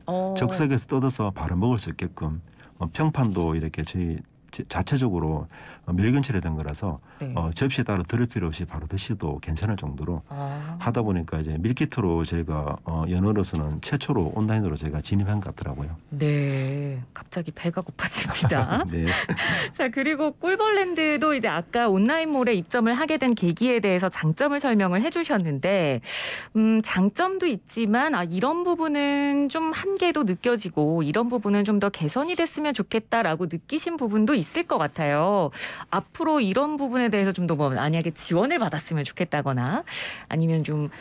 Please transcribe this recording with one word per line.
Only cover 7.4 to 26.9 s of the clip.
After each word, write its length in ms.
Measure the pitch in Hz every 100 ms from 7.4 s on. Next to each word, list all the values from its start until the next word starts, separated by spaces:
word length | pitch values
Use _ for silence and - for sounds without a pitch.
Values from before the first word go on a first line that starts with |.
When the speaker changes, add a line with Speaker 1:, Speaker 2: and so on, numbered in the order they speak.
| 82
Speaker 2:
접시에 300 | 85 135 127
따로 180 | 113 98
들을 220 | 85 117 120
필요 200 | 110 85
없이 180 | 78
바로 220 | 85 78 80
드시도 540 | 95 - 107 80 71
괜찮을 360 | - 80 101 98
정도로 460 | 73 69 76 87 -
Speaker 1:
아. 460 | 143 139 143 151 170
Speaker 2:
하다 240 | 175 117
보니까 360 | 107 90 80 78
이제 180 | 78 78
밀키트로 640 | 98 123 151 - 95 82
저희가, 520 | 80 85 80 76 73 71
어, 200 | - 80 80
연어로서는 720 | 90 98 104 90 85 76 78
최초로 500 | - 143 - 131 80
온라인으로 420 | 107 107 110 98 76
저희가 260 | 78 76
진입한 380 | - 101 101 104
것 140 | 95
같더라고요. 420 | - 73 69 73 82 -
Speaker 1:
네, 960 | 143 151 147 139 135 131 139 143 131 123
갑자기 380 | - - 180 165
배가 320 | - 170 165
고파집니다. 1000 | 175 - - - - - 147 151 117 220
Speaker 2:
<laughs> 60 | 330
네. 140 | 82 82 - - -
Speaker 1:
<laughs> 360 | - - - -
자, 140 | 262
그리고 400 | 233 269 294 302
꿀벌랜드도 1000 | 285 339 392 427 415 370 330 311 294 311
이제 120 | 277 214
아까 420 | 160 175 240 233
온라인몰에 640 | 190 220 320 320 277 247
입점을 360 | 208 165 247 226
하게 240 | 247 311 311
된 160 | 262
계기에 460 | 226 175 165 247 240
대해서 280 | 202 180 185
장점을 500 | - 156 160 285 285
설명을 440 | 277 214 185 180
해주셨는데, 1000 | 294 349 330 233 165 139 175 196 156 123 - - - - - 220
음, 240 | 220 220
장점도 640 | 220